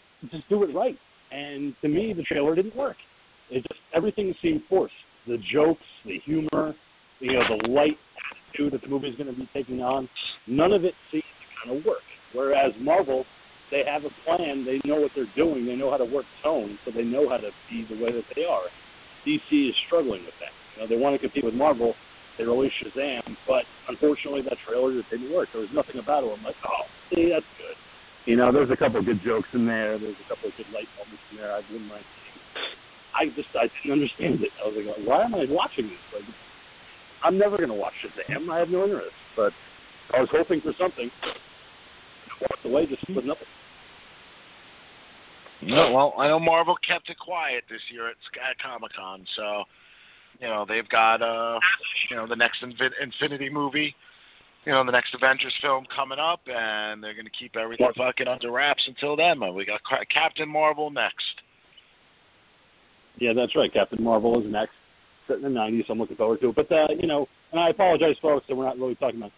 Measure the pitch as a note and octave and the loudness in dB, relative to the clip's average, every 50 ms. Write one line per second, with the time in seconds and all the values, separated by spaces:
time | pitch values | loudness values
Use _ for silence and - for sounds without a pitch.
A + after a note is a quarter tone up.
0 | _ _ _ _ - - - D#3+ - - G3+ G#3 G3+ E3 C3+ E3+ A3+ B3+ - - | _ _ _ _ -14 -12 -12 -12 -4 -2 0 2 2 2 0 0 -2 -2 -2 -6
1 | _ _ _ _ _ _ - C#3 C#3+ C#3+ C#3+ C#3 C#3+ C#3+ B2 - - D3+ D3+ F3 | _ _ _ _ _ _ -14 -12 -10 -10 -8 -8 -8 -8 -6 -4 -2 0 0 0
2 | G#3+ A3+ G#3 E3+ D#3 - D#3+ D3+ C#3+ D3+ D#3+ E3 G3 A3 - A#3+ C#4 B3+ - - | 0 -2 -4 -6 -6 -4 -2 0 0 2 2 2 0 -2 -4 -6 -4 -6 -6 -8
3 | - _ _ _ _ _ _ _ _ - B2 C3 A#2+ - - - - _ - E3 | -16 _ _ _ _ _ _ _ _ -8 -6 -6 -6 -6 -10 -16 -12 _ -2 0
4 | F3 G#3+ - - G3+ F#3+ E3+ - - E3+ D#3 D3+ - - F#3+ F#3+ - - - - | 0 0 0 -2 -2 -2 -2 -2 0 0 0 0 0 0 2 2 2 0 -4 -12
5 | - _ _ _ _ A#2 A#2+ A#2 G2+ F2+ A#2+ D3 D3+ E3 - - - - - - | -20 _ _ _ _ -6 -6 -6 -4 0 2 4 4 4 4 2 -4 -14 -20 -16
6 | - A2 F#2 F#2 - C#3 D#3 D#3+ D#3 D#3 - D#3 D#3 D#3 D#3 - _ _ _ _ | -12 -10 -10 -10 -6 -4 -2 -2 -2 -2 -2 -2 -2 -2 -4 -10 _ _ _ _
7 | _ _ _ - C3 B2 C3+ B2 A#2 A#2 A2+ G#2+ A2 A#2 B2 C#3+ D3 D#3 D3+ - | _ _ _ -8 -4 0 2 2 2 2 2 0 0 2 4 4 4 4 2 -2
8 | _ _ _ - - - - - - - - D3 D3 D3 C3+ A#2+ - C3+ C#3 C#3 | _ _ _ -16 -16 -16 -16 -18 -20 -12 -6 -4 -2 -2 -2 -4 -4 -4 -4 -4
9 | C3+ C#3 A#2+ B2 D3 C#3 B2 B2 C3 - - C#3 C3 B2 B2+ B2+ B2 B2 C3+ C#3 | -4 -4 -6 -8 -8 -8 -8 -10 -10 -8 -6 -8 -6 -6 -6 -4 -2 0 0 -2
10 | C3 - - - - - - - - - B2 C#3 D#3+ F3+ G#3 F#3+ E3 F3+ - - | -2 -6 -8 -10 -10 -10 -12 -12 -8 -2 2 4 4 6 4 4 2 0 -2 -4
11 | - - - D#3 - - - - - - - - A2 A#2+ B2+ C#3+ D#3+ G#3+ F3+ - | -8 -8 -6 -6 -6 -6 -12 -20 -20 -20 -18 -16 -10 -6 -6 -4 -2 -2 -2 -2
12 | - - - - - - - B2 C3+ C3+ C#3+ C3+ C#3 C3 G#2+ A2 A#2+ C#3+ E3 F#3 | -4 -12 -20 -20 -20 -10 -6 -4 0 2 4 4 4 2 2 0 0 2 2 4
13 | F3+ C3+ C3 C3 C3 - - - - - - - - - C#3+ C#3+ C3+ C#3+ C#3+ D3+ | 2 2 0 -2 -2 -4 -10 -20 -20 -20 -20 -20 -10 -4 -2 -2 0 0 -2 -4
14 | D3 C#3+ - - - D#3+ E3+ F3 F3 D3+ C#3 C#3 B2+ B2+ C3 C#3 - C#3+ D3 D#3 | -4 -8 -10 -8 -2 0 0 0 0 -2 -2 -2 -2 -2 -2 -2 0 0 2 2
15 | D3 C3+ - C#3+ B2+ G#2 - C#3 D#3+ E3+ D3+ C3 A#2+ B2 B2 B2+ C#3 C3+ C#3 C#3 | 2 2 0 -2 -4 -2 0 2 2 2 2 0 -2 -2 -2 -2 0 0 0 0
16 | B2+ A#2 C3 C#3+ B2+ - - - - D3+ D#3+ D3 G#2+ G2+ G2+ G2+ - C3 A2 A2+ | 0 0 -2 -4 -4 -6 -10 -6 -2 0 0 0 -2 -4 -8 -10 -10 -8 -4 -4
17 | A#2 A#2 A#2+ C3+ D3+ B2+ B2+ A#2 G#2+ G#2 - - - - A2+ A#2 A2+ A2 A2 G#2+ | -2 0 2 2 2 2 2 0 -4 -6 -10 -14 -14 -10 -8 -8 -8 -8 -6 -4
18 | A#2 A#2 A#2+ A#2+ G#2+ - - C#3 D#3+ F3 D3 G2+ F2+ F2+ - - - - - - | -2 -2 -2 -2 -6 -6 -4 -4 -2 0 0 0 -2 -4 -8 -14 -20 -20 -20 -20
19 | - - - - - C#3+ D3+ D3 - - D3+ D3 C#3+ B2+ A2 - - - E3+ E3+ | -20 -20 -20 -8 -2 -2 -2 -2 0 2 4 4 4 4 2 0 0 2 2 2
20 | D#3 B2+ G#2+ F#2 F2 E2+ - - - C#2 - - - - - A2 A2 A2 A#2 A#2 | 2 0 -2 -6 -8 -12 -16 -14 -16 -16 -16 -18 -20 -20 -14 -10 -4 0 0 2
21 | C3+ C#3+ C#3 C3+ - B2+ - C#3 C3 A#2 A2 B2 C#3+ D#3 C#3+ A2+ A#2 A#2 A2+ - | 4 2 2 2 0 -2 -2 -2 -2 0 0 2 4 4 4 4 2 0 0 -2
22 | - - - - - - - - A2+ A#2 A#2+ B2+ C3+ C3+ - - - A2 - C3 | -8 -20 -20 -20 -20 -14 -8 -6 -2 0 2 2 2 0 0 -4 -8 -8 -6 -4
23 | C#3 C#3+ C3 A#2+ - - A2+ - - - C3 B2+ - - - - - - - - | -4 -4 -4 -6 -8 -10 -12 -6 -2 0 2 2 0 -2 -8 -16 -14 -12 -4 2
24 | - D3+ - - - - - C#3+ C3 C3 B2 - - - A2 B2 B2+ C3+ C3 B2 | 2 2 2 2 -2 -4 -4 -4 -4 -4 -6 -6 -6 -2 0 2 2 2 2 0
25 | G#2+ - A#2 A#2 B2+ C3 D#3+ F3+ G#3+ - - A2+ A2 G2+ B2+ D3+ C#3 - - B2+ | -2 -4 -6 -8 -4 -2 0 0 0 0 -2 -6 -6 -2 -2 -2 -2 -2 -4 -8
26 | A2+ G#2 - D3 C3 A2+ G#2+ G#2 G#2+ - - - - - - - D#5 - - - | -2 0 0 0 0 0 -4 -6 -8 -10 -10 -8 -6 -4 -4 -4 -6 -8 -12 -18
27 | - - F4+ E4+ E4+ E4+ E4 D#4+ - - - - - - - - - - - - | -10 -2 0 2 4 4 4 2 -2 -4 -10 -18 -16 -16 -16 -16 -18 -20 -20 -20
28 | - - - - - - A#2 A#2+ B2 B2 B2 C#3+ C#3+ B2 C3 - A#2 A2+ A2+ A2+ | -20 -20 -20 -6 0 2 4 6 6 6 6 6 4 4 2 2 2 2 2 2
29 | F#2+ G#2 A#2 G2+ F2 A#2 A2+ A2 G2+ - - B2 A#2 A#2 A2+ A2+ A2 G#2+ G#2+ G#2+ | 2 2 0 0 0 0 0 0 -2 -2 0 0 2 2 2 0 0 -2 -2 -4
30 | G#2+ G#2+ G2+ - - - A2+ - - G#2 - - A2 G2 G#2+ G#2+ A2 - - - | -4 -8 -10 -10 -10 -10 -8 -8 -8 -8 -8 -10 -12 -10 -10 -10 -10 -10 -14 -18
31 | G#2 A2 A2 F#2+ - - G#2 G#2+ G#2+ G#2 G2+ G#2 A2 G#2+ G#2+ A2+ G#2+ G#2 G#2 G#2 | -18 -18 -18 -20 -20 -18 -16 -12 -8 -6 -6 -6 -6 -8 -10 -12 -12 -12 -14 -16
32 | G2+ - - - - - - - - - - - - - - - - - - - | -18 -20 -20 -20 -20 -20 -20 -20 -20 -16 -12 -10 -10 -10 -10 -14 -18 -20 -20 -20
33 | - - - - D#3 D3+ A#2+ C#3+ C#3 - - A#2+ A#2 A2+ - - - C#3+ C#3 D3+ | -16 -6 -2 -2 -2 -2 -2 -6 -8 -4 0 0 0 0 0 -4 -4 0 2 2
34 | C#3+ A#2+ - - - - B2 - G2+ G2+ - - G#2 G#2+ G#2+ G#2+ G#2 G#2 G#2 G#2+ | 2 2 0 -2 0 0 0 0 0 -4 -4 -6 -6 -4 -4 -4 -6 -6 -6 -4
35 | G#2 A2 B2 E3 G#3+ A#3+ A3+ F#3+ C#3+ C3 C#3+ F3 F#3+ D4+ - - A#2 G#2 - - | 0 4 4 4 4 2 2 0 0 0 0 0 0 -2 -2 -4 -6 -6 -8 -14
36 | - - - G#2 G2+ G#3+ A3+ - - - - - - - - - - - - - | -16 -14 -14 -14 -14 -14 -18 -20 -20 -20 -20 -20 -20 -20 -20 -20 -20 -20 -20 -20
37 | - - - - - E3 F3+ F#3+ G3+ G#3 G3+ G3 E3+ C3 A2 G2+ F#2+ E2 - - | -20 -20 -8 -2 0 2 4 4 4 4 4 2 0 -2 -2 -2 -4 -4 -6 -8
38 | - G#2 - - - - - C3 D#3 F3 D#3+ E3+ F3 E3 F3+ F3+ G3 G3+ G3+ C3 | -12 -12 -12 -10 -8 -6 -6 -6 -4 -2 0 0 0 2 2 2 2 2 0 -2
39 | F2+ - - - - - - - G#2+ G2+ - - - - - - - - - - | -4 -8 -12 -16 -20 -8 -2 0 0 0 0 -2 -10 -20 -20 -20 -20 -20 -20 -20
40 | - - - B2+ C3 - - D3+ E3 - F3 D#3 - D#3 D3+ - F3+ F#3 - - | -6 0 2 2 4 4 4 2 4 2 2 0 0 -2 -2 0 0 -2 -2 -4
41 | A#2+ A#2+ - - - - - - - - - - - - - - - - - - | -8 -8 -10 -10 -10 -10 -10 -10 -14 -20 -20 -20 -20 -20 -20 -20 -20 -20 -20 -20
42 | - - - - - - - - - - - - - - A#2+ D3 D#3+ D3 C3+ - | -20 -20 -20 -20 -20 -18 -10 -6 -6 -6 -6 -6 -4 0 2 2 2 0 -2 -6
43 | - - F#3 C3+ A#2+ C3+ - - - - - - - - - - - - - - | -8 -6 -4 -4 -4 -4 -6 -8 -10 -16 -20 -20 -20 -20 -20 -20 -20 -20 -20 -20
44 | - - - - - - - - - - - - - - - - - - - - | -20 -20 -20 -20 -20 -20 -20 -20 -20 -20 -20 -20 -20 -20 -20 -20 -20 -20 -20 -20
45 | - - - - - - - - - - - - - - B2+ C3+ E3 C#3 A#2+ C3 | -20 -20 -20 -20 -20 -20 -20 -20 -20 -20 -20 -12 -6 2 4 6 6 6 8 6
46 | C#3+ D3 - A2 C3+ D3 D#3 D#3+ E3 E3 E3 E3 E3+ E3 F3+ - - - F3+ E3 | 6 4 4 2 4 4 4 4 4 4 4 4 4 4 2 0 0 -2 -2 -2
47 | - - E3 - - - F3+ E3+ D#3+ C#3+ B2+ B2 - - A2+ A2+ - - A#2 A#2+ | -4 -8 -14 -14 -12 -8 -6 -4 -4 -4 -4 -6 -6 -8 -12 -14 -12 -12 -12 -10
48 | A#2 A#2 A#2 - - - - - B2+ B2+ B2+ - - C3+ B2+ A2+ A2 A2 - - | -8 -8 -10 -12 -14 -16 -12 -8 -8 -8 -6 -8 -8 -10 -10 -10 -12 -12 -12 -12
49 | F#2+ F#2+ F#2+ F#2+ F#2 - - - G#2+ G#2 G#2 G#2 G2 - _ _ _ - - - | -12 -12 -12 -14 -12 -10 -8 -6 -6 -4 -4 -4 -6 -8 _ _ _ -20 -20 -20
50 | - - - - _ _ _ _ B2+ A#2 A2 G#2+ G#2 G2+ A2 A2+ A2+ - - A#2 | -20 -20 -20 -20 _ _ _ _ -8 -4 -4 -4 -2 -2 -2 -4 -2 2 4 6
51 | A2+ A2+ A2+ A2+ A#2 A#2 A2+ A2+ A#2 A#2 A#2 A2+ A#2 - - - - - - - | 6 6 6 4 2 0 0 -2 -2 -2 0 2 2 2 2 0 -2 -6 -4 -4
52 | - - B2 A#2 A2+ A2+ A#2+ A2+ A#2 A#2 - - B2+ B2 A#2+ A#2 B2+ C3 - - | -4 -4 -4 -6 -6 -4 -2 0 0 0 0 -4 -10 -12 -6 -2 -2 -2 -2 -4
53 | C#3+ B2+ A2+ - C#3+ D3 C#3+ C3+ C#3 C#3 D3 D3 D3 C#3 C3 D3 D3+ D3 C#3 _ | -8 -8 -4 -4 -4 -4 -2 -4 -6 -6 -4 -4 -2 -2 0 -2 -2 -2 -4 _
54 | _ - - - - - - - _ _ _ _ _ D3+ C#3+ C3+ C3 B2+ B2 B2 | _ -20 -20 -20 -20 -20 -20 -20 _ _ _ _ _ 2 4 4 4 4 4 2
55 | A#2+ - - B2 C3 C3 C3 C3 C3 C3 - - C#3 D3 C3+ C3 C3 - - - | 2 0 0 2 4 4 4 2 0 -4 -4 -2 0 0 0 0 -2 -4 -6 -6
56 | C3+ C3 C3+ C#3 D3+ E3 F3 - _ C3 B2 A#2 A2+ A2 G#2+ G#2+ G#2+ G#2+ G#2+ G#2+ | -6 -4 -4 -2 -2 -2 -2 -4 _ -8 -6 -4 -2 -2 -2 -4 -4 -6 -8 -8
57 | G#2+ G#2+ G#2+ G#2+ A2 G#2+ - - B2+ B2 - A2+ A2+ A2+ A#2 A2+ B2+ B2 A#2 B2 | -10 -12 -12 -12 -14 -14 -14 -14 -14 -10 -8 -6 -6 -4 0 2 2 2 2 0
58 | B2 B2+ B2+ - B2+ B2 B2+ B2 - A#2+ A#2+ B2+ C#3+ D3 C#3 - - C3 C3 - | -2 -2 -2 -2 -2 -4 -4 -4 -4 -4 -2 0 2 2 2 0 0 -2 -4 -4
59 | - C#3+ D3 D3 D#3+ F3 E3 C#3 A2+ F#2 F2+ F#2+ G2 G2 G#2 G#2+ - - C3 C3+ | -4 -2 0 4 4 4 4 2 0 -4 -4 -4 -4 -4 -6 -6 -4 -2 -2 -2
60 | G#2+ - - D3 D#3+ D#3+ - - D#3 D3+ D3+ D3+ D#3 D3+ D3+ D3 D3+ D3+ D3 C3 | 0 0 2 2 2 2 0 -4 -6 -4 0 2 2 2 2 2 -2 -4 -2 0
61 | A2+ G2 - - - - - - - _ _ _ _ _ _ _ _ _ _ _ | 0 0 -2 -4 -10 -10 -12 -12 -16 _ _ _ _ _ _ _ _ _ _ _
62 | _ _ _ _ _ _ _ _ _ _ _ _ _ _ _ _ _ _ _ _ | _ _ _ _ _ _ _ _ _ _ _ _ _ _ _ _ _ _ _ _
63 | _ _ _ - B2 A#2+ A2+ A#2+ B2 A#2 - D#3 C3 G2+ - A2 G2 - - A2 | _ _ _ -2 0 2 2 2 2 2 4 2 2 4 4 2 2 2 0 -2
64 | A2+ A#2 A2+ A2 G#2+ A#2 A#2 A#2+ G#2 G#2 G#2 G#2 A2 - - _ _ _ _ _ | 2 2 4 4 4 4 2 2 2 0 -2 -4 -4 -4 -6 _ _ _ _ _
65 | _ _ _ _ _ - C3+ G#2+ C3+ C#3 C3 A#2+ A2 A2 A2 A#2 G#2+ - A2+ A2 | _ _ _ _ _ -4 -4 -4 -2 -2 -2 -2 0 0 0 -2 -2 -2 -2 -4
66 | A2+ - - - A2 G#2+ A2+ G#2+ B2+ A#2+ A2+ - D3+ - E3+ D#3 D#3 D3+ D3+ D#3+ | -4 -4 -2 0 0 2 2 2 2 2 2 2 2 4 4 4 4 4 2 0
67 | F3+ E3 D3+ C#3+ C#3+ - _ _ _ _ - E3 E3+ E3 E3 - G3 F#3 E3 D3+ | 0 0 0 0 -2 -4 _ _ _ _ 0 2 2 4 4 4 4 4 6 6
68 | D#3+ D#3+ D3 - - D#3 D3 C#3 - - C3+ B2+ C3+ C3 B2+ B2 B2+ B2+ A#2+ - | 4 4 4 4 2 2 2 2 0 -2 -4 -2 -2 -2 -4 -2 -4 -4 -2 -2
69 | - B2+ A#2 A#2 A2 G2+ - | -2 -2 -2 -4 -8 -12 -12